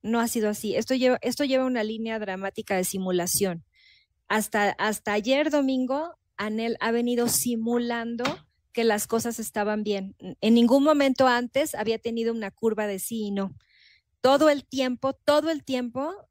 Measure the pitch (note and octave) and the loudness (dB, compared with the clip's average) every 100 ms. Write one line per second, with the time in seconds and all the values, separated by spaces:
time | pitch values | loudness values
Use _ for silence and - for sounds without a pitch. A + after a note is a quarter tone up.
0 | G#3 A#3 A#3 A#3+ G#3+ G#3 G#3+ - A3+ C4 | 0 0 0 0 0 -2 -2 -2 0 2
1 | B3+ B3+ A#3+ B3 C#4+ C4 C4 B3 G#3+ A3 | 2 2 -2 -2 0 2 0 -2 -2 -4
2 | A3+ A3 G#3 F#3 G3 - - F#3+ F3+ G3 | -6 -6 -6 -6 -6 -8 -2 -2 0 -2
3 | F#3 F3+ F3 - G3 E3+ - _ _ _ | 0 0 0 0 0 -4 -12 _ _ _
4 | _ _ _ G#3+ G#3 G#3+ G3+ - G#3+ G#3 | _ _ _ -2 0 0 0 0 -2 -2
5 | - G#3 G#3+ C4+ D#4 D4 C4+ C4 B3+ C4+ | -2 -2 0 2 2 2 2 0 0 -2
6 | E4 D#4+ _ - G#3 G#3+ A3+ A3 A3 A#3 | -4 -12 _ -8 -6 -4 -4 -2 0 0
7 | A#3+ A#3+ A#3+ - B3 A#3 A3+ A#3+ A#3+ A#3 | 0 0 0 0 -2 -2 0 -2 -2 -4
8 | A#3 A#3 B3+ E4 _ _ _ - A3+ G#3 | -6 -4 -4 -6 _ _ _ 0 2 2
9 | - A3+ A#3 A#3 A3 A3+ G#3 G#3+ G#3+ G3 | 0 -2 -2 -6 -8 -4 -2 -2 -2 -4
10 | G3 - F#3 - A3 A#3 A#3 C#4 C#4+ D4+ | -4 -12 -16 -2 4 6 6 6 4 4
11 | C#4 C4 C4 A#3+ B3 C4 D4+ - G#3+ A3 | 2 4 4 4 0 -2 -2 -2 -4 -2
12 | A#3 A#3 A3+ A3+ G3+ _ A3+ G#3+ G#3 G3 | -4 -4 -2 -2 -6 _ -2 0 -4 -4
13 | - A3+ G#3 G3 G3 - _ _ _ _ | -6 -4 -4 -2 -4 -8 _ _ _ _
14 | _ _ B3+ C#4 D#4 C#4+ - C4 B3+ B3 | _ _ 4 6 6 4 -2 -4 -2 -2
15 | C4+ C#4 - D4 D4+ D#4 - B3+ B3 A#3+ | -4 -2 2 2 2 -4 -4 -4 -4 -6
16 | D4 G4 - | -6 -8 -18